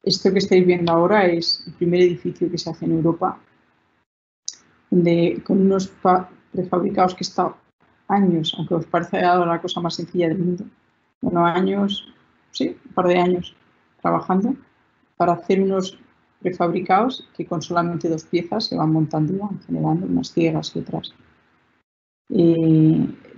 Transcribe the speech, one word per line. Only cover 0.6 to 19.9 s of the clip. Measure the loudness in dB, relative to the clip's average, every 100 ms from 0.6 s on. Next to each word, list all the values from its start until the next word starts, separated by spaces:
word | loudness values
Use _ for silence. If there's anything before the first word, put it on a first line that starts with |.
| 4
viendo | 2 2
ahora | 2 4 4 2
es | 0 -2 -4 -8
el |
primer | -4 0 4
edificio | 2 2 -8 -4 -4
que | -4
se | -8
hace | -6 -2
en |
Europa, | 0 0 0 -4 -6 _ _ _ _ _ _ _ _ _ _ -16 -16 _ _ _
donde | 2 4 4 2 -2
con | -2 2
unos | 4 2 -4
pa-, | -2 2 2 0 -20 _
prefabricados | -8 -4 -2 -2 0 0 0
que |
he | -8
estado | -4 -4 -6 _ _ _ _ -4
años, | 0 2 0 -2 -6
aunque | -4 -4
os | -2
parezca | -4 -2 0 2 2
la | 2 -2
cosa | -6 -6
más | -6 -6
sencilla | -6 -2 -2
del | 0
mundo, | -2 -4 -8 _ _ _ _ _
bueno, | -2 0 0
años, | 2 0 0 -2 -4 -12 _ _ _ _
sí, | -6 -6 -6 -8
un |
par | -2 0
de | 2
años | 2 -2 -6 _ _ _ _ _
trabajando | -2 -2 0 0 0 -4 _ _ _ _ _ _
para | 0
hacer | 0 0 0
unos | 2 -2 -4 -12 _ _ _ _
prefabricados | -8 -2 -2 -2 2 2 2 -4 -14 -12
que | -8
con | -8
solamente | -2 -2 0 -2 -4
dos | -4 -2
piezas | -4 -2 -4 -4
se | -2
van | 0
montando | 2 0 0 -2
y | -2
van | -6 -10
generando | -8 -4 0